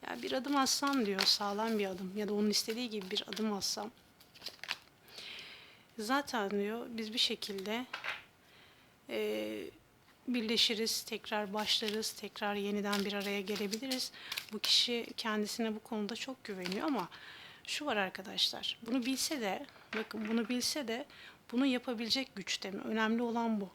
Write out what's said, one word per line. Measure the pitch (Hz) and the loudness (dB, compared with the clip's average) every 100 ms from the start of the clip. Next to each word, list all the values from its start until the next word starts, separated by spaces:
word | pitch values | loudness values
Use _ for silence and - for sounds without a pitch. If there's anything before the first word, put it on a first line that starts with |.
| - | -6
"Ya | 247 | -4
bir | 254 | 0
adım | 262 262 285 | 0 4 4
atsam," | 262 - 285 277 208 | 6 4 4 4 4
diyor, | 190 | 4
"sağlam | - - 202 202 226 220 | 4 4 2 0 0 2
bir | 202 | 0
adım | 185 190 196 | -2 -6 -2
ya | 208 | 0
da | |
onun | 208 214 | 4 4
istediği | 202 - 226 247 | 4 2 -2 -2
gibi | 214 185 | -4 -4
bir | 208 - | -4 -4
adım | 202 214 | -2 0
atsam | 202 185 - 214 - - - - - - - - - - - - - - - - - - - - - | 0 -2 -2 -4 -10 -20 -20 -20 -14 -14 -12 -8 -8 -10 -20 -20 -14 -12 -12 -14 -16 -20 -20 -20 -8
zaten," | 214 269 285 247 196 | 0 0 2 0 2
diyor, | 202 202 226 254 | 2 0 -2 -4
"biz | 226 220 | -6 -4
bir | 233 | 2
şekilde, | - 233 - 196 190 226 254 - - - - - - - - - - - - | 2 2 -4 -4 -2 -2 -2 -6 -6 -6 -10 -20 -20 -20 -20 -20 -20 -20 -8
e, | - 107 107 107 107 95 - - - - - - | -4 -2 -2 -2 -6 -8 -12 -20 -20 -20 -14 -2
birleşiriz, | 247 220 226 - 220 220 - | 0 2 4 4 4 2 0
tekrar | - 214 - 214 208 | -2 -6 -2 -2 0
başlarız, | 208 208 - 220 208 220 | 0 2 2 2 0 -2
tekrar | - 202 - 208 208 | -4 -10 -4 -2 0
yeniden | 202 208 202 202 202 | 0 2 2 2 2
bir | |
araya | 202 196 202 | 0 0 -2
gelebiliriz." | 190 208 208 220 269 262 - - - - - | -2 -2 0 -2 0 0 -2 -6 -8 -6 -6
Bu | 214 | -4
kişi | - - - 240 - - | 4 4 4 0 -4 -4
kendisine | 233 214 208 - 226 214 | 0 0 0 0 -2 -2
bu | |
konuda | - 220 208 226 | -4 -4 -2 -4
çok | - 262 | -6 -8
güveniyor | - 196 180 190 311 | -8 -6 -2 0 0
ama | 262 170 - - - - - - | 0 -2 -8 -16 -16 -18 -16 -6
şu | - 294 | -4 0
var | 214 | 2
arkadaşlar, | 190 - 196 190 - - - - 233 | 2 -2 -8 0 0 0 -6 -6 -2
bunu | - 233 | 0 0
bilse | 262 - 311 | 0 0 0
de, | 214 196 285 - - 214 | 0 -2 -6 -14 -6 -4
bakın | 220 - 214 | -4 -4 2
bunu | 226 220 | 2 2
bilse | 247 240 311 240 | 0 0 -2 -2
de | 226 294 - - - - | -2 -4 -12 -18 -20 -4
bunu | 233 277 | 2 4
yapabilecek | 247 247 233 226 262 262 - | 4 2 -2 2 0 0 -6
güçte | 180 - 208 | -4 -2 -2
mi? | 190 | -6
Önemli | - 220 220 233 | 0 4 4 4
olan | 240 226 233 220 | 2 2 2 2
bu. | 196 | 0